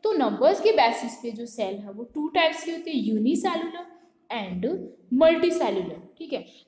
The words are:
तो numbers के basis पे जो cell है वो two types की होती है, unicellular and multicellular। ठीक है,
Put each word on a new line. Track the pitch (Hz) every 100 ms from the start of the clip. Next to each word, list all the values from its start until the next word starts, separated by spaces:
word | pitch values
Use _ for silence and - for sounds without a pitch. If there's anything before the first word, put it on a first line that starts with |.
तो | 427
numbers | 370 240 208 277 381
के | 427
basis | - 233 233 240 -
पे | 240
जो | 214 233
cell | - 196 202
है | 208
वो | 202 233 302
two | 302 359
types | 320 320
की | 330
होती | 330 339
है, | 285
unicellular | 208 220 226 330 381 339 339 349 - - _ _ _
and | 240 190 180 226 381 - - _ 247
multicellular। | 320 330 349 - 247 196 175 - - _
ठीक | 330
है, | 247 - -